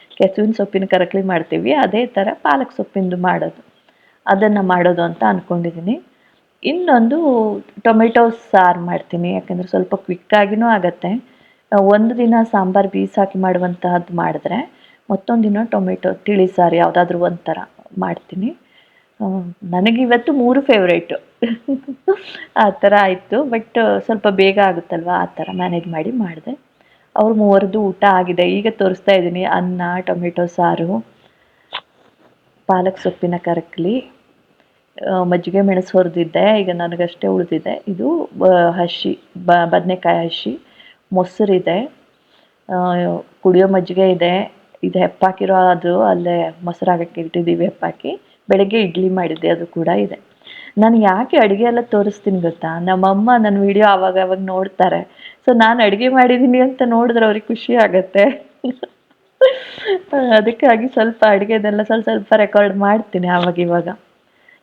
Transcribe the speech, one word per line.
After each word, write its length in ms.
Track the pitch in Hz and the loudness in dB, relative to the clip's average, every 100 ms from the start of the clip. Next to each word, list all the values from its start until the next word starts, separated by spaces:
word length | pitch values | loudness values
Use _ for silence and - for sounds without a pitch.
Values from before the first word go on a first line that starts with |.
| _ - | _ 0
ಕೆಸುವಿನ 340 | 190 202 214 220 | 0 0 -2 -2
ಸೊಪ್ಪಿನ 280 | 202 190 | -2 -4
ಕರಕ್ಲಿ 380 | 190 185 180 196 | 0 0 0 -2
ಮಾಡ್ತೀವಿ, 500 | 190 170 160 160 208 | -2 -2 -2 -4 0
ಅದೇ 340 | 294 190 214 247 | 0 0 -2 -2
ಥರ 220 | 202 196 | -2 -4
ಪಾಲಕ್ 400 | - - 277 262 | -2 0 0 -2
ಸೊಪ್ಪಿಂದು 440 | - 202 196 185 180 | -8 -6 -4 -4 -2
ಮಾಡೋದು, 480 | 180 170 160 - _ _ _ _ _ _ - | -2 -2 -4 -10 _ _ _ _ _ _ -2
ಅದನ್ನ 320 | 190 214 208 | 2 2 2
ಮಾಡೋದು 420 | 185 180 175 175 | 0 2 2 0
ಅಂತ 220 | 170 170 185 | -2 -2 0
ಅನ್ಕೊಂಡಿದ್ದೀನಿ. 720 | 185 - 175 170 165 175 311 - _ _ _ _ _ | -2 -4 -4 -4 -6 -6 -6 -8 _ _ _ _ _
ಇನ್ನೊಂದು 540 | - 339 349 247 226 302 311 240 220 202 - - | -6 -2 2 2 2 0 0 0 0 -4 -12 -2
ಟೊಮೆಟೊ 460 | 233 220 226 233 233 | 2 4 4 4 2
ಸಾರು 500 | 226 - 190 180 180 | 0 0 4 4 2
ಮಾಡ್ತೀನಿ, 520 | 175 170 - 170 175 | -2 -6 -6 -6 -4
ಯಾಕಂದ್ರೆ 360 | 185 - 180 180 | -6 -6 -8 -4
ಸ್ವಲ್ಪ 260 | 190 185 | -4 -2
ಕ್ವಿಕ್ 400 | 190 - 180 - | -6 -6 -10 0
ಆಗಿನೂ 320 | 208 202 208 233 | 2 2 0 0
ಆಗತ್ತೆ. 760 | 208 175 175 180 233 - _ _ _ - | 0 -2 -4 -6 -6 -10 _ _ _ -2
ಆ, 40 | 202 | 2
ಒಂದು 360 | 196 208 226 247 | 4 4 2 0
ದಿನ 180 | 233 233 | 2 2
ಸಾಂಬಾರ್ 460 | 226 202 185 196 196 | 2 0 0 0 0
ಬೀಸ್ 300 | 196 196 - | -2 -2 -2
ಹಾಕಿ 200 | 190 190 | -2 -2
ಮಾಡುವಂತಹದ್ದು 760 | 185 180 180 175 180 175 175 175 | -2 0 -2 -4 -2 -2 -2 -6
ಮಾಡಿದ್ರೆ 540 | 165 156 - 208 311 _ _ _ - | -4 -4 -6 -6 -8 _ _ _ -6
ಮತ್ತೊಂದು 320 | 190 - 233 | -6 -2 0
ದಿನ 140 | 214 208 226 | 0 0 -2
ಟೊಮೆಟೊ 420 | 202 185 185 185 | -2 -2 -4 -4
ತಿಳಿ 340 | 185 - 202 185 | -4 -2 0 2
ಸಾರು 300 | 185 170 165 | 2 2 4
ಯಾವ್ದಾದ್ರು 420 | 170 175 175 175 | 2 2 0 0
ಒಂಥರ 400 | 175 175 - 160 - _ - 190 | -2 -4 -8 -8 -10 _ -14 -8
ಮಾಡ್ತೀನಿ. 580 | 185 170 - 185 226 339 _ _ _ _ _ - | -6 -8 -10 -8 -8 -8 _ _ _ _ _ -10
ಆ, 40 | 196 190 175 - | -6 -6 -8 -12
ನನಗಿವತ್ತು 680 | 180 180 208 233 247 240 285 | -6 0 0 2 2 0 0
ಮೂರು 280 | 285 240 269 | 0 2 2
ಫೇವರೇಟ್ 520 | 277 214 180 170 170 151 _ - | 2 2 2 0 -2 -10 _ -6
<laughs> 1120 | 233 226 - 269 - - - 403 - - - - | -6 -4 -6 -8 -8 -8 -2 -2 -4 -18 -6 0
ಆ 140 | 208 | 0
ಥರ 220 | 196 202 202 | 2 2 4
ಆಯ್ತು. 440 | 196 185 - 226 | 2 -2 -4 -4
But 220 | 294 226 226 240 220 196 | -2 -4 -4 -2 0 0
ಸ್ವಲ್ಪ 240 | - 220 208 | -2 -2 0
ಬೇಗ 300 | 190 190 196 | 2 2 4
ಆಗುತ್ತಲ್ವಾ, 640 | 196 170 170 170 175 180 | 2 0 -6 -8 -4 -4
ಆ 20 | |
ಥರ 240 | 175 - 160 | -4 -8 -8
ಮ್ಯಾನೇಜ್ 360 | 185 180 170 170 | -6 -4 -4 -6
ಮಾಡಿ 220 | 160 175 | -8 -6
ಮಾಡಿದೆ. 480 | 254 185 160 226 277 _ _ _ _ _ - | -4 -6 -8 -14 -14 _ _ _ _ _ 0
ಅವ್ರ 160 | 214 | 0
ಮೂವರದ್ದು 500 | 220 208 196 196 214 | 2 4 4 2 -2
ಊಟ 220 | 196 196 202 | -4 2 2
ಆಗಿದೆ. 340 | 185 180 175 | 2 0 0
ಈಗ 240 | 175 196 220 | 0 0 -2
ತೋರಿಸ್ತಾ 420 | 214 190 185 - | -2 -2 0 2
ಇದ್ದೀನಿ 320 | 190 175 180 | 2 2 -4
ಅನ್ನ, 380 | 190 170 180 180 175 180 | -2 -2 -4 -4 -6 -6
ಟೊಮೆಟೊ 460 | 185 180 175 175 175 | -6 -6 -4 -4 -4
ಸಾರು, 600 | - 170 170 165 220 - _ _ _ _ _ _ - - _ _ _ _ _ _ _ - | 0 0 0 -4 -6 -8 _ _ _ _ _ _ -16 -16 _ _ _ _ _ _ _ -2
ಪಾಲಕ್ 320 | 185 180 185 | 0 -2 -4
ಸೊಪ್ಪಿನ 360 | 185 - 175 175 | -8 -6 -6 -4
ಕರಕ್ಲಿ, 680 | 175 170 165 - 170 254 - _ _ _ _ _ _ _ _ - - | -4 -6 -6 -6 -4 -4 -8 _ _ _ _ _ _ _ _ -10 -4
ಆ, 120 | 185 | -2
ಮಜ್ಜಿಗೆ 380 | 175 175 175 196 | 0 -2 -2 0
ಮೆಣಸು 380 | 196 185 185 185 | 0 0 0 0
ಹುರಿದಿದ್ದೆ, 600 | 175 175 160 165 196 214 | 0 -2 -2 0 2 2
ಈಗ 100 | 185 | 0
ನನಗಷ್ಟೇ 520 | 175 170 175 170 - 196 | -4 -4 -4 -6 -4 -2
ಉಳಿದಿದೆ. 560 | 185 175 160 - - - | -2 -2 -4 -6 -8 -8
ಇದು, 360 | 185 247 339 | -4 -4 -4
ಆ, 460 | - - 185 180 170 | -6 0 2 4 2
ಹಸಿ 480 | 175 175 - 190 - _ 180 175 | 0 -4 -4 -8 -8 _ -6 0
ಬ-, 240 | 175 170 | 2 2
ಬದ್ನೆಕಾಯಿ 560 | 175 175 185 170 170 165 | 0 0 -2 0 -2 -2
ಹಸಿ, 320 | - 214 285 _ _ - _ - | -8 -10 -10 _ _ -20 _ -4
ಮೊಸರಿದೆ, 800 | 185 180 - 208 185 170 180 277 _ _ _ _ _ _ _ - | -2 -2 -2 0 0 0 -4 -6 _ _ _ _ _ _ _ -8
ಆ, 240 | 185 180 175 175 170 - _ | -4 -2 -2 -4 -6 -10 _
ಕುಡಿಯೋ 260 | 185 180 190 | 2 4 4
ಮಜ್ಜಿಗೆ 420 | 190 175 180 190 | 2 0 0 2
ಇದೆ. 440 | 175 175 185 214 _ _ - | 2 0 0 -4 _ _ -8
ಇದು 140 | 185 180 | -4 0
ಹೆಪ್ಪಾಕಿರೋ 560 | 175 - 190 185 190 | -2 0 -2 0 0
ಅದು 480 | 190 185 175 175 180 | 2 4 2 0 2
ಅಲ್ಲೇ 540 | 214 175 175 175 165 165 | 2 0 0 -2 -4 -6
ಮೊಸರಾಗಕ್ಕೆ 560 | 175 170 185 170 170 - | -10 -4 -2 -2 -4 -10
ಇಟ್ಟಿದ್ದೀವಿ 440 | 165 175 170 170 | -6 -4 -2 0
ಹೆಪ್ಪಾಕಿ. 560 | 180 - 170 - - 392 _ _ - | -2 -4 -8 -8 -12 -12 _ _ -2
ಬೆಳಗ್ಗೆ 340 | 196 196 226 | 0 2 0
ಇಡ್ಲಿ 280 | 190 170 185 | -2 -2 -2
ಮಾಡಿದ್ದೆ, 380 | 185 170 160 165 | -2 -4 -4 -2
ಅದು 180 | 170 170 | -2 -4
ಕೂಡ 220 | 175 165 | -4 -2
ಇದೆ. 300 | 196 202 - _ _ - - - - | -2 -4 -8 _ _ -20 -20 -8 0
ನಾನು 180 | 220 233 | 4 4
ಯಾಕೆ 400 | 202 185 262 320 | 4 2 0 2
ಅಡುಗೆ 280 | 214 202 | 4 2
ಎಲ್ಲ 140 | 240 240 | 0 0
ತೋರಿಸ್ತೀನಿ 580 | 240 208 202 202 208 185 | 0 0 -2 -4 -4 -2
ಗೊತ್ತಾ? 400 | 170 170 160 165 | -2 -4 -8 -4
ನಮ್ಮಮ್ಮ 500 | 175 190 190 196 226 240 | -2 0 2 2 2 4
ನನ್ನ 200 | 214 202 | 2 2
ವಿಡಿಯೋ 280 | 196 202 214 | 2 4 4
ಆವಾಗ 320 | 190 185 185 | 4 2 0
ಆವಾಗ 200 | 185 190 | 0 -2
ನೋಡ್ತಾರೆ. 920 | 190 185 190 - 180 170 180 - - - - | -4 -4 -4 0 0 0 -6 -16 -20 -4 2
So 100 | 240 | 4
ನಾನು 280 | 220 240 | 4 4
ಅಡುಗೆ 240 | 208 202 254 | 2 2 2
ಮಾಡಿದ್ದೀನಿ 520 | 262 247 247 254 247 | 4 4 4 4 4
ಅಂತ 220 | 262 262 247 | 2 0 0
ನೋಡಿದ್ರೆ 380 | 233 240 233 | 2 2 2
ಅವ್ರಿಗೆ 220 | 220 208 - | 2 0 -4
ಖುಷಿ 280 | 226 - | -8 -2
ಆಗತ್ತೆ. 760 | 240 208 185 185 202 277 - - _ | 2 4 2 0 2 2 0 -12 _
<laughs> 260 | 254 - - _ _ _ _ - 523 523 - - 427 370 - 277 254 220 | -10 -10 -14 _ _ _ _ 2 2 2 -10 -10 -6 -6 -4 -2 2 2
ಅದಕ್ಕಾಗಿ 520 | 214 226 - 226 254 | 2 2 2 2 0
ಸ್ವಲ್ಪ 360 | 254 226 226 220 | 0 -2 2 2
ಅಡುಗೆದೆಲ್ಲ 540 | 202 208 220 208 208 | 2 0 -2 -2 -2
ಸ್ವಲ್ಪ 220 | 214 226 | -2 -2
ಸ್ವಲ್ಪ 300 | 220 220 196 214 | -2 -4 0 2
ರೆಕಾರ್ಡ್ 400 | 202 208 202 196 | 2 2 2 0
ಮಾಡ್ತೀನಿ 500 | 202 220 220 185 180 | 0 0 -2 -4 0
ಆವಾಗ 320 | 180 180 175 | 0 0 -2
ಇವಾಗ. 300 | 175 170 170 202 _ _ _ _ _ _ | 0 -2 -4 -10 _ _ _ _ _ _